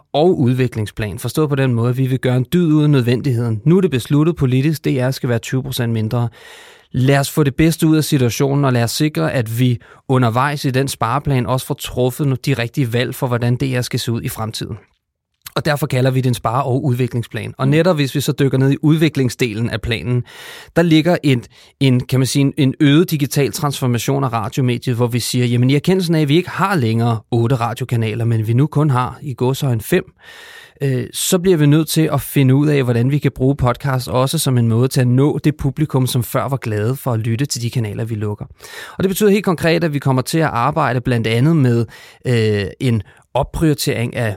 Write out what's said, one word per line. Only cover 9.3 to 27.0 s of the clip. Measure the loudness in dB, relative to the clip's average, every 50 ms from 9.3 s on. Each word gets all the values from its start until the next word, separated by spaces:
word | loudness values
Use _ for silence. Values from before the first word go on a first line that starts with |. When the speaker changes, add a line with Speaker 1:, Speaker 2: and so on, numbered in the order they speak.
| -2
Speaker 1:
at | -2 -4 -2 -2 0
vi | 2 2 0 0 -4 -12 -20 -14 _ 0
undervejs | 0 2 2 2 2 0 0 -2 -2 -4 -4
i | -2
den | 0 0 -2 -2
spareplan | -4 -4 -2 -2 -2 -2 -2 0 0 0 0
også | 0 -2 -4 -4
får | -6 -8
truffet | -8 -8 -8 -2 -2 0 0 0 -2 -2 -2 -2 -2 -2
de | -2 -2
rigtige | -2 -4 -4 -2 -2 -2 -2 0
valg | -2 -2 -4 -4
for, | -6 -4 -2
hvordan | -2 0 0 0 0
D | 0 -2
R | -2 -2 -4
skal | -4 -4 -4 -4
se | -4 -4
ud | -4 -4
i | -4 -6
fremtiden. | -6 -6 -8 -8 -8 -8 -10 -10 -10 -12 -14 _ _ _ _ _ _ _ _ _ _ _ _ -10 -8
Og | -4 -2
derfor | -2 -2 -2 -2 -2
kalder | 0 2 2 2
vi | 2 2
det | 2 0
en | 0
spare- | 0 -2 -2 -2 0 0
og | 0 -2 0 0
udviklingsplan. | 0 0 0 0 -2 -2 -4 -6 -6 -8 -10 -8 -10 -6 -2
Og | 0 2
Speaker 2:
Mm. |
Speaker 1:
netop | 2 4 4 4 2
hvis | 2 0 -2 -2
vi | -2
så | -2 -2
dykker | 0 0 0 2 2 2
ned | 2 2
i | 2 2
udviklingsdelen | 2 2 4 4 2 2 2 0 0 -2 0 -2 -4 -2 -2 -2 -4 -4
af | -4 -4
planen, | -4 -4 -4 -4 -2 -2 -2 -2 -4 -6 -12 -20 -20 -18 -20 -20 -20 -4 _
der | 0
ligger | 2 4 4 4 4 2 0 2 2
en, | 2 2 0 0 -6 _ -20 -20 -20 _ _
en, | 2 2 2 2
kan | 0 0 0 0
man | 0 0
sige, | 2 2
en, | 0 2 2 0
en | 0 0 2 2
øget | 2 4 4 4 4 2
digital | 0 -2 -2 -2 0 0 0 0
transformation | -2 -4 -4 -4 -4 -2 -2 -2 -2 -2 -2 -2 -2 -2 -2
af | -2 -4
radiomediet, | -4 -6 -4 -2 -2 0 0 -2 -2 -2 -4 -2
hvor | 0 -2 -2
vi | -2 -2
siger, | -4 -2 -2 0 0
jamen | 2 2 2 4 4
i | 2
erkendelsen | 2 2 2 2 2 0 0 0
af, | 0
at | 2 2
vi | 2
ikke | 0 0 -2
har | -2 -2 -2 0 0
længere | 0 0 2 2 2